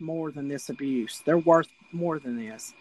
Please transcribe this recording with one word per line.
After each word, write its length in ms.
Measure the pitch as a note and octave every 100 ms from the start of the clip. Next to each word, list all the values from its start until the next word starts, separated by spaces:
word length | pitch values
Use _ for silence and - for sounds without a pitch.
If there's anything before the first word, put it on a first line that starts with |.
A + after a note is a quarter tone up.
more 300 | D#3+ E3 D#3+
than 160 | C#3+ C#3
this 220 | C#3+ -
abuse. 520 | B2+ C#3 B2+ A2+ -
They're 120 | - E3+
worth 300 | D#3+ E3 D#3+ _ _
more 300 | E3+ E3+ D#3
than 160 | C3 A#2+
this. 360 | A2 A2 - -